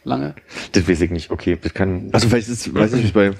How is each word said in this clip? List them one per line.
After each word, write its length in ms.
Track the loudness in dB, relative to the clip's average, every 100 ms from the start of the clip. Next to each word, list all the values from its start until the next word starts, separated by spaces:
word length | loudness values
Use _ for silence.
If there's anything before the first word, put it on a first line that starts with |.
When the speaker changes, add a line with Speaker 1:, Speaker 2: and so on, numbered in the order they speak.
Speaker 1:
lange? 300 | -6 -4 -4 -10 -16 -14 -2
Speaker 2:
Das 180 | 0 2
weiß 120 | 2
ich 100 | 2
nicht. 180 | -2 -6
Okay, 260 | -4 -2 -2
das 140 | -2 -2
kann 340 | -2 -2 0
Speaker 3:
Also 140 | 0 2
vielleicht 200 | 2 0
ist, 240 | -6 -4
weiß 200 | 0 2
ich 100 | 2
nicht, 100 | 2
bei, 160 | 4 2